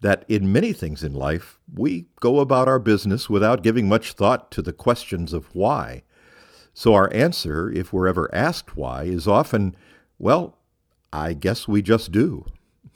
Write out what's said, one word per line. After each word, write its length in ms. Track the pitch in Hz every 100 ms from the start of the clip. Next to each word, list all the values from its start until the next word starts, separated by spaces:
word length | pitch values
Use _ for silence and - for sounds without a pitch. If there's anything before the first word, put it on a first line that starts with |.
that 240 | - 98 -
in 240 | 214 190
many 220 | 196 226
things 280 | 202 80 73
in 120 | 78
life, 460 | 69 67 85 - _ -
we 340 | - 139 175 - _
go 200 | 120 143
about 280 | 135 131 131
our 120 | 131
business 500 | 110 104 104 95 -
without 340 | 101 107 -
giving 240 | 110 117 101
much 260 | 110 -
thought 380 | - 101 127 -
to 100 | -
the 120 | 78
questions 580 | - - 120 - 92 82
of 140 | 82 - 90
why. 480 | 104 143 71 62 - _ _ _ _ _ _
So 220 | - 117 104
our 180 | 95
answer, 580 | 107 160 - - 76 92
if 220 | 87 87
we're 140 | 95 92
ever 260 | 90 78
asked 420 | 90 147 175 - -
why, 280 | 65 64
is 240 | 80 90 80
often, 500 | 117 - 120 98 - _ _ _ -
"Well, 400 | 101 156 175 - _ _ _ _ _
I 200 | 76 78
guess 320 | 80 92 117 -
we 160 | 104
just 300 | 98 110 -
do." 340 | 95 135 - - - _ _ -